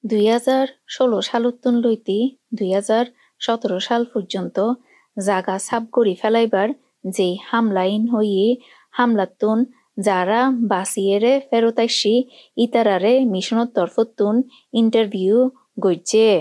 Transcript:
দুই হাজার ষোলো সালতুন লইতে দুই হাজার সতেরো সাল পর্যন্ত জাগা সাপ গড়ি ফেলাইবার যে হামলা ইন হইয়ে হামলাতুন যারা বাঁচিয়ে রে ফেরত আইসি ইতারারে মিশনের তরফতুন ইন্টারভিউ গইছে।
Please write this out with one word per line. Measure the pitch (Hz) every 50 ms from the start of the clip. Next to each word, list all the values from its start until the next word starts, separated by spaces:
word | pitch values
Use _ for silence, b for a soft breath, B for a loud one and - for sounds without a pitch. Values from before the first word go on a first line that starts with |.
| -
দুই | 214 214 208 208 214
হাজার | 226 240 240 - 262 269 269 269 - _ _ _ -
ষোলো | - 262 247 226 190
সালতুন | - - - 233 233 247 240 240 _ 254 240 240 233
লইতে | 240 226 214 _ - 190 208 240 269 262 _ _ _ 226
দুই | 202 208 185 185 196
হাজার | 208 - 220 226 247 247 b b b b b b
সতেরো | - - 226 226 - 226 185 185
সাল | 190 - 240 233 240 240
পর্যন্ত | _ 226 190 - - 190 180 175 - - 196 226 254 247 b b b b b b b -
জাগা | 190 196 202 190 185 - 190 196
সাপ | - - - 233 226 226 -
গড়ি | 254 233 208 180 -
ফেলাইবার | - 214 220 233 233 220 220 190 196 220 285 b b b b b _ 185 185
যে | - 190 180 180 196 - -
হামলা | - 233 233 220 202 190 185 190 202
ইন | 214 220 233 240
হইয়ে | 220 214 208 202 190 196 220 247 247 B B B B B B _ -
হামলাতুন | 247 240 226 208 190 185 _ _ - 214 220 226 254 254 b b b b b - 190 208
যারা | 196 180 180 180 214 233 254 269 262 240 233 202
বাঁচিয়ে | 202 180 190 - - - 196 196 196 202
রে | 214 240 269 277 269
ফেরত | - - 233 226 233 226 - 226
আইসি | 233 - - - 208 220 247 262 B B B B B B -
ইতারারে | 233 233 - 240 226 208 196 180 185 214 247 262 269 240
মিশনের | 190 185 190 - 240 226 240 240 _
তরফতুন | - 175 170 - - 226 226 _ - 208 202 214 240 262 B B B B B -
ইন্টারভিউ | 233 226 226 226 226 220 208 208 196 185 190 208 233 254 254 254 b b b _ - -
গইছে। | 196 175 175 _ - - 214 226 220 202 170